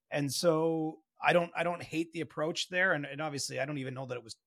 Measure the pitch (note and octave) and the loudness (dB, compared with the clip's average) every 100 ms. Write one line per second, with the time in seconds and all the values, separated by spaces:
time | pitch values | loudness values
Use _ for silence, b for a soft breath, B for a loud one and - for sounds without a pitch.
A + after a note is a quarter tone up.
0 | _ D3+ C#3+ - F3 D#3 E3 D#3+ D#3 D#3 | _ -2 -2 2 4 4 4 0 -2 -6
1 | _ - D3 E3+ E3+ - E3 E3+ A#2+ D#3 | _ 0 4 4 4 0 -2 -2 -4 -4
2 | E3 E3+ D3 - D#3 E3 - F3+ F#3+ D#3 | -4 -4 -6 -2 -2 -2 -2 2 2 2
3 | C#3+ C#3+ D#3 C#3+ - B2+ C#3 D3 C3 B2+ | -2 -6 -4 -4 -4 -4 -2 -2 -4 -6
4 | C3+ B2 A2+ - | -6 -8 -10 -16